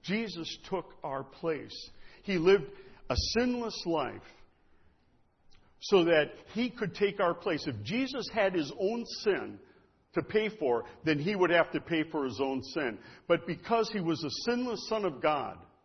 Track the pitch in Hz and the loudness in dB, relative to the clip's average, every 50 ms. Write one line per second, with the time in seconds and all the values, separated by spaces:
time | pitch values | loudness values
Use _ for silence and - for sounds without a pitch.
0 | _ - 185 214 233 220 170 170 165 151 - - - - 196 185 165 - - - | _ -2 -2 -2 -2 -4 -6 -8 -8 -10 -10 -12 -10 -6 -6 -6 -6 -6 -16 -12
1 | - 156 135 139 135 - - - - 165 160 143 - - - - - - - - | -8 -6 -6 -6 -6 -8 -14 -6 -2 -2 -2 -2 -4 -10 -14 -16 -16 -16 -18 -18
2 | - - - - - - 196 175 160 180 196 202 156 - - - - - - - | -20 -20 -20 -16 -4 -2 0 4 8 8 8 8 6 0 -12 -16 -18 -20 -20 -20
3 | - - 131 131 - - - 220 247 247 247 240 240 220 - - - 175 165 156 | -4 -2 -2 -2 0 0 2 2 2 2 2 -2 -4 -6 -6 -6 -4 0 0 0
4 | 139 117 104 98 - - - - - - _ _ _ _ _ _ _ - _ _ | 0 -2 -4 -10 -14 -16 -20 -20 -20 -20 _ _ _ _ _ _ _ -20 _ _
5 | _ _ _ _ _ _ _ _ _ - - - _ _ _ _ - - 208 190 | _ _ _ _ _ _ _ _ _ -20 -20 -20 _ _ _ _ -2 4 6 6
6 | 170 170 170 156 147 - - - - - - 214 240 254 - - 220 185 - - | 8 8 6 6 6 4 -2 -16 -18 -10 -4 -4 -4 -4 -2 -4 -6 -6 -2 0
7 | 202 202 196 202 202 175 170 170 - 208 170 143 - 165 131 104 104 107 175 240 | 0 0 2 2 0 0 0 0 -2 -2 -2 -2 -2 -4 -6 -6 -6 -4 -2 -2
8 | 269 262 262 277 202 - - 220 202 196 185 180 151 135 - - 196 190 226 240 | -2 -2 -4 -6 -8 -4 0 2 2 2 2 0 -2 -2 -4 -2 -2 -2 -2 -2
9 | 233 - - - - 220 190 143 113 104 101 101 - - - _ _ _ _ _ | -6 -8 -10 -4 0 0 0 0 -2 -8 -12 -14 -18 -20 -20 _ _ _ _ _
10 | _ _ _ 170 156 - - 214 214 214 - - 160 135 120 117 113 - - - | _ _ _ -4 -4 0 0 0 0 0 -2 0 2 2 2 2 0 -4 -14 -6
11 | - 151 156 147 143 180 214 196 180 170 170 170 160 - - 160 - - 170 160 | 0 0 2 2 2 0 2 2 2 4 6 6 4 4 2 -6 -4 0 0 0
12 | 156 156 - 160 139 131 117 - 139 135 135 131 120 - - 165 151 123 104 - | 0 0 -2 -2 -2 -2 -2 0 0 0 0 -2 -4 -4 -4 -2 -2 -2 -4 -6
13 | - - - - - - 175 165 175 - 175 160 - - 226 233 220 214 - 214 | -14 -18 -20 -20 0 2 2 2 2 -4 -8 -8 -2 0 2 2 2 0 -2 -2
14 | 180 165 165 147 160 147 117 - - - 240 240 247 247 233 190 - - 220 220 | 0 0 0 -2 -2 -6 -6 -4 -2 0 0 0 0 -2 -4 -6 -4 -4 -2 0
15 | 208 185 147 120 - 156 151 143 123 101 92 87 87 - _ _ _ | 0 -2 -4 2 2 2 2 2 0 -4 -8 -12 -18 -20 _ _ _